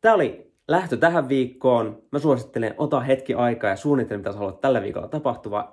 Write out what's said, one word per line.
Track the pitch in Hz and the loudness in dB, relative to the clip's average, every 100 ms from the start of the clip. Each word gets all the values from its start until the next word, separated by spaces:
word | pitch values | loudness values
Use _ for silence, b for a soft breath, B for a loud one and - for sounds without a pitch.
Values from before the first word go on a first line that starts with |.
tää | 220 | 4
oli | 214 135 - - _ - | 4 2 -2 -18 _ -2
lähtö | 165 175 117 | 0 0 2
tähän | 165 170 131 | 2 2 0
viikkoon. | 135 127 - 131 120 110 101 _ | 0 0 0 2 2 0 -6 _
Mä | 143 | -2
suosittelen, | 147 127 120 113 113 - | 2 0 0 -4 -4 -2
ota | 151 143 | -2 -2
hetki | 127 135 - | 2 0 0
aikaa | 117 120 117 104 | 0 0 0 -2
ja | 98 | -2
suunnittele, | 147 139 110 104 | 0 0 0 -4
mitä | 95 | -6
sä | 101 | -6
haluat | 101 92 | -8 -2
tällä | 139 123 | 0 0
viikolla | 98 - - | 0 -8 -6
tapahtua. | 156 143 120 110 104 - | -4 -4 -6 -6 -6 -6